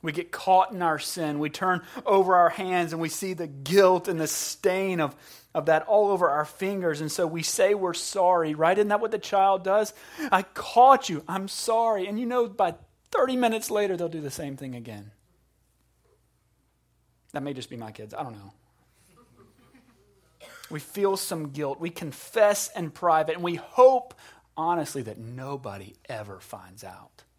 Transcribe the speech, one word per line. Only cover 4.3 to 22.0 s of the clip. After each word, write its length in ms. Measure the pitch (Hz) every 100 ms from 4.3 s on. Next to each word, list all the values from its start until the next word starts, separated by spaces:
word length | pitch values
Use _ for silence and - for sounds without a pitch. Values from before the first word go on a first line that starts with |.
| - - - 202 185 190 180
of, 160 | 147 - - - _
of 140 | 214 160
that 220 | 190 -
all 220 | 208 208
over 180 | 190 175
our 160 | 143
fingers. 560 | 151 - 190 202 175 147
And 100 | 156
so 160 | - 170
we 160 | 165
say 320 | 165 - 196
we're 200 | 208 185
sorry, 600 | 170 - 202 180 180 160
right? 240 | 151 160 190
Isn't 100 | 208
that 120 | 208
what 100 | 226
the 80 | 220
child 460 | - 202 196 190
does? 300 | 190 202 214 - - - 294
"I 120 | 190
caught 680 | 196 - - - 262 269 269
you. 160 | 160 -
I'm 220 | 190 190
sorry." 580 | - - 226 226 214 190
And 140 | 214
you 60 | 240
know, 200 | 247 233
by 280 | - 185 - - _ _
thirty 260 | - 262 254
minutes 340 | 240 220 220
later, 260 | 208 202 180
they'll 120 | 170
do 120 | 160
the 100 | 147
same 260 | - 147 135
thing 180 | 139
again. 360 | 123 117 104 101 _ _ _ _ _ _ _ _ _ _ _ _ _ _ _ _ _ _ _ _ _ _
That 100 | 147
may 120 | 139
just 160 | 131 117
be 60 | 117
my 140 | 113
kids. 220 | 107 107
I 100 | -
don't 120 | 143
know. 180 | 107 98 _ _ _ _ _ _ _ _ _ _ _ _ _ _ _ _ _ _ _ - - -
We 120 | 147
feel 360 | - - 196 190
some 340 | - 170 151
guilt. 280 | 139 147 135
We 120 | 170
confess 800 | 165